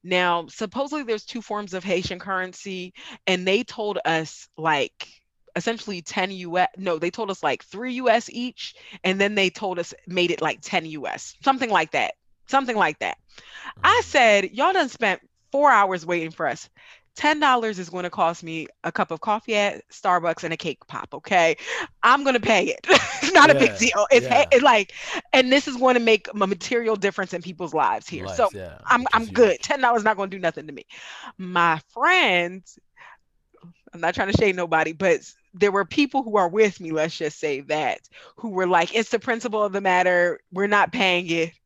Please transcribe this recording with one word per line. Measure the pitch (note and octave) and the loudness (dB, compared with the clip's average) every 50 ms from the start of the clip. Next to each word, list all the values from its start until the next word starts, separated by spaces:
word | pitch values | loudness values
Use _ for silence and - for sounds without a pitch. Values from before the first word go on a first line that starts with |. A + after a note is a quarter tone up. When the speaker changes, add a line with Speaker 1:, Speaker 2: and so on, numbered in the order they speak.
| _ | _
Speaker 1:
Now, | F3 F#3 F3+ F3+ F3 F3 E3+ E3 | 0 0 2 2 2 0 0 -2
supposedly | - - - A3 G#3+ - A#3+ C4+ C#4+ D4 D4+ C#4 | -8 -10 -10 -10 -8 -6 -6 -6 -4 -6 -8 -4
there's | A3+ A3 G#3 - | -4 -6 -6 -6
two | - - A#3+ | -10 -12 -12
forms | G#3 - G#3+ G#3 G#3 F#3+ F3 | -10 -8 -8 -8 -8 -8 -10
of | F#3 E3+ | -10 -4
Haitian | G3 F#3 F3 F#3 - F#3 F3 | -2 -2 -2 -2 -4 -8 -10
currency, | F3+ G3+ F#3+ F#3 F#3 F#3 F3+ - - G3+ F#3+ F#3 F3+ F3+ _ - - - - - _ | -8 -6 -4 -4 -4 -8 -10 -16 -14 -12 -10 -10 -10 -12 _ -20 -20 -20 -20 -10 _
and | - F#3 F3+ F3+ | -2 -2 0 0
they | F#3 G3 A3 B3 | 0 0 0 -2
told | - - - G#3+ G#3 G3+ F3+ - | -4 -8 -8 -6 -6 -6 -4 -2
us, | D#3 E3 D#3+ D#3+ D3 - - - _ _ | 0 0 0 -2 -6 -12 -18 -20 _ _
like, | - D#3+ D#3+ D#3 C#3+ B2+ - _ _ - - _ _ _ _ _ _ _ _ _ | -4 -2 0 0 0 -2 -4 _ _ -20 -20 _ _ _ _ _ _ _ _ _
essentially | F3 - - A3+ A3 - - G3+ F3 | -6 -4 -4 -6 -6 -8 -10 -10 -10
ten | D#3+ - - G#3+ F#3 G3 | -10 -8 -4 -4 -4 -4
U | G3 F#3 F3+ E3+ E3 | -6 -10 -10 -4 0
S, | F3+ F#3 - - | 0 0 0 -2
no, | F#3 F#3+ - E3+ D#3+ | -6 -4 -4 -2 -2
they | E3 F3 | -4 -6
told | - - A3+ G3+ | -4 -6 -6 -6
us, | F#3+ - - | -6 -4 -2
like, | D3+ B2+ - - | -4 -4 -4 -8
three | _ - F#3+ A#3+ B3+ B3 | _ -12 -10 -10 -8 -8
U | B3 C4 A#3+ | -2 2 2
S | A3 A#3 - - | 2 2 0 -4
each, | - A#3 B3 B3+ - - - - - - - - - F#3+ - | -10 -8 -8 -8 -10 -12 -16 -16 -16 -20 -20 -20 -20 -6 -4
and | F#3 F#3+ G3 | -4 0 0
then | G3 G3+ G#3+ | 0 0 2
they | G3+ G3 F#3 | 0 0 0
told | - - A3 F#3+ F3+ F3 | -2 -4 -8 -6 -6 -6
us, | E3+ - - - _ | -8 -8 -12 -20 _
made | - F3+ F#3 F3+ F3 | -6 -2 -2 0 0
it, | F3 - | 0 -2
like, | G#3 D#3+ A#2+ - | -2 -4 -4 -6
ten | - - - F3+ D#3+ | -10 -4 -4 -4 -4
U | D#3+ D#3 D3+ B2+ | -4 -12 -10 -8
S, | - - - - - - _ - | -8 -8 -10 -12 -16 -18 _ 0
something | C#4 C4+ B3+ C4 A#3 | 0 0 0 0 0
like | G#3 F3 D#3+ D#3+ | 2 0 0 0
that, | - C#3+ A2 - - _ _ _ _ _ _ | -2 -2 -2 -2 -6 _ _ _ _ _ _
something | - - C4+ C4+ B3 A#3 | 0 0 0 0 0 0
like | G#3+ F#3 D#3 D#3 _ | 2 2 0 0 _
that. | - F2+ - _ _ _ _ - - - - - - - - - - | -6 -6 -6 _ _ _ _ -20 -20 -20 -20 -18 -18 -18 -18 0 2
I | F4 G#4 B4 | 4 4 4
Speaker 2:
Mm-hmm. | A#4 | 0
Speaker 1:
said, | - - D4 A#3+ A3+ G#3 G3+ G3 F3+ | 2 2 4 6 6 4 4 2 -2
"Y'all | - G#3+ C#4 F4 F#4+ | -2 0 0 2 2
done | F#4+ D#4 B3 | 2 0 -2
spent | - - A#3 G3+ F#3 - _ _ _ _ _ _ | -4 -4 -2 -2 -2 -4 _ _ _ _ _ _
four | - C#4 D4 C#4+ | -2 2 4 6
hours | B3+ G#3+ G3+ F#3+ F#3+ F3 D#3+ | 6 6 4 4 0 -4 -4
waiting | E3 F3 F3 D#3+ D#3+ | -2 -2 -2 -2 -6
for | E3 - E3 | -6 -4 -4
us. | E3 - - - _ _ _ - - - _ _ _ _ | -4 -4 -6 -10 _ _ _ -20 -20 -20 _ _ _ _
Ten | - - D4 D#4 D4+ | 0 0 0 2 4
dollars | D4+ C#4+ B3+ B3 A3+ A3 G#3 F3+ | 4 2 2 2 0 -2 -6 -6
is | F3+ E3 | -10 -8
gonna | E3 F3+ F3 F3 | -8 -8 -8 -6
cost | - - F3 E3 E3+ - - | -2 0 0 0 0 -4 -10
me | E3 D#3+ E3 D3+ - _ _ - | -10 -10 -10 -10 -12 _ _ -10
a | E3 | -8
cup | - - F#3 - | -2 -2 -2 -2
of | E3 D#3+ | -4 -8
coffee | - A3+ G#3 A3 _ - A3 | -4 -4 -4 -4 _ -4 -2
at | G#3 G3+ G3+ - - - _ | 0 0 -2 -4 -6 -16 _
Starbucks | - - - G3 F3+ F3 E3 F3 E3 - - | -20 -6 0 0 0 2 0 -2 -4 -4 -6
and | D#3+ E3 | -8 -8
a | |
cake | - - E3+ C3+ _ _ | -6 -6 -8 -8 _ _
pop, | _ - - - - - | _ -14 -14 -14 -12 -16
okay? | C3 _ - G#3 F3+ E3 E3 D#3 - - - - - - - _ _ - | -18 _ 0 2 4 4 4 2 0 -6 -10 -8 -8 -8 -10 _ _ 4
I'm | A3+ B3+ C#4+ C#4+ | 4 4 4 2
gonna | C4+ B3+ A#3+ | 0 0 0
pay | G3+ A3+ A3 F#3+ - | 2 2 2 2 2
it." | F3+ - - - | 0 -4 -8 2
<laughs> | - - - - - - - | 4 4 4 4 0 -6 -6
It's | - C#4+ F#4+ | -4 4 8
not | E4+ C#4 - | 8 8 8
a | - | 8
big | C#4 C4+ B3 G#3 | 6 4 2 2
Speaker 2:
Yeah, | |
Speaker 1:
deal. | - A3+ A#3+ F#3+ G3 G#3 - | 0 0 0 2 0 2 6
It's | C4+ A#3+ - | 4 4 4
ha-, | C3 A#3+ B3+ C#4+ | 4 2 2 4
Speaker 2:
yeah. | - | 6
Speaker 1:
it, | - A#3+ C4+ | 4 6 6
like, | C#4+ A#3+ G#3+ G3 - - - - - - F4 - _ - | 6 4 4 2 -2 -10 -14 -12 -8 -8 -10 -6 _ 2
and | C4 C4 B3+ | 2 4 4
this | C4 C#4+ C#4 | 2 2 2
is | D4+ C4 | -2 -6
gonna | A#3+ B3+ B3+ B3 A#3+ | 2 2 4 4 4
make | A#3 A3+ A3 G#3+ _ - - | 4 4 2 2 _ -8 -4
a | G#3 G3+ | -2 -2
material | F#3+ G3+ F3 - - C4 A#3 A#3+ A3 A3 | -2 -2 -4 -4 -4 -4 -2 0 -2 -4
difference | G3+ G3 G3+ F#3+ - F#3+ F3+ - | 0 -2 -4 -2 -2 -8 -6 -8
in | E3+ | -10
people's | F3 F3+ F3+ - F3+ D#3 D3 | -10 -12 -12 -10 -10 -4 0
lives | D#3+ C#3 G2+ G2+ G#2+ - | 0 0 0 0 -2 -6
here. | - F3+ D#3 F#2+ | -10 -12 -10 -10
So | F#2+ F#2+ - D4 D4+ | -8 -2 0 0 0
Speaker 2:
Lives, | - | 0
yeah, | G2+ F#2 E2+ - - - | -6 -14 -14 -16 -16 -2
Speaker 1:
I'm, | - B3 B3 B3 | 0 0 0 2
Speaker 2:
which | - - | 0 0
Speaker 1:
I'm | A3+ A3+ | 0 -2
Speaker 2:
is | A3 | -2
Speaker 1:
good. | F#3+ B3 B3 G#3 E3+ | 4 4 4 4 4
Speaker 2:
huge. | - | 0
Speaker 1:
Ten | - - - C4+ | -2 -4 -2 0
dollars | C4 A#3+ A#3 A3+ G#3 | 2 2 2 2 2
not | A3 G#3+ | 0 0
gonna | F#3 G3+ F#3+ | 0 -4 -8
do | F#3 G3 | -8 -4
nothing | F3+ E3 D#3+ - - | -4 -4 -4 -4 -14
to | D#3 D3 | -14 -16
me. | A#2+ - _ - - - - - - - - - | -18 -20 _ -20 -20 -20 -18 -18 -18 -18 -18 -16
My | _ F#3 F3+ F3+ F3+ E3+ E3+ D#3+ D#3+ - _ | _ -12 -2 0 2 4 4 2 0 -4 _
friends, | _ A#3 C4 E4 F#4 F#4 E4 A3+ F#3 F3 F3 F3 F#3 F#3+ F3+ - - _ _ _ _ _ - - - _ _ _ _ _ _ _ _ _ _ F3 _ _ _ - - | _ -2 0 2 4 4 2 2 2 2 0 -2 -6 -12 _ -20 -20 _ _ _ _ _ -20 -20 -20 _ _ _ _ _ _ _ _ _ _ -20 _ _ _ -20 -10
I'm | E3+ | -4
not | E3+ E3 F3+ | -2 -2 0
trying | - G#3+ F#3+ | 0 -2 2
to | G3 | 2
shade | - A3+ G3+ F#3 | 4 4 4 2
nobody, | F3+ F3 E3+ D#3+ D#3+ D#3+ D#3 E3 | 0 -2 0 2 0 0 0 -2
but | D3 F#3+ F#3 E3 | 0 2 2 2
s-, | - - - - _ _ _ _ | 2 0 -12 -20 _ _ _ _
there | F3+ G#3 G3+ | 0 2 2
were | F#3+ G3 G3 | 2 0 -2
people | E3 - - C#4+ C4+ - C4+ B3+ | 0 0 0 0 2 0 -4 -4
who | A3 G#3 | 0 2
are | G#3 F#3 F3 | 2 2 2
with | E3+ G#3+ A3 G#3 F3+ - | 4 2 2 2 2 -4
me, | F#3 E3 | -10 -6
let's | D#3+ D#3 D#3 E3 D#3+ | -2 -2 -2 -2 -4
just | - E3+ D3 D3 - | -6 -6 -6 -6 -4
say | - D3+ C#3+ C3 | -4 -4 -4 -4
that, | C#3+ C3+ D3+ D3+ D3+ B2 - - _ - _ - - - _ | -4 -4 -4 -2 -2 -2 -4 -6 _ -20 _ -20 -20 -20 _
who | - - A#3 | -12 -10 -6
were | G3 F#3 F#3 | -2 -2 0
like, | F3+ F#3 F3 F3+ F3 - | 2 2 2 2 2 0
"It's | A3 A3+ - | -4 -2 -2
the | - G#3+ | -4 -4
principle | - - A3+ A3+ - B3 G#3 G#3+ G#3 | -2 -4 -4 -4 -4 -6 -2 -2 -2
of | G#3 F#3+ | -2 -2
the | G3+ | -2
matter. | G3 F#3+ F3+ F3+ F3+ F3+ F3+ F3 F3 F3 E3+ - _ _ | 0 2 2 2 2 2 4 2 2 0 0 -4 _ _
We're | F#3 F#3 G3+ | -6 -4 -2
not | G3+ G#3 G#3 F#3 D#3+ | 2 2 2 2 2
paying | - B3 G3 F#3 F3+ F3 F#3 E3+ | 0 0 0 2 2 0 0 -2
it." | E3+ E3+ D#3+ E3 - _ _ | -2 -2 -2 -4 -6 _ _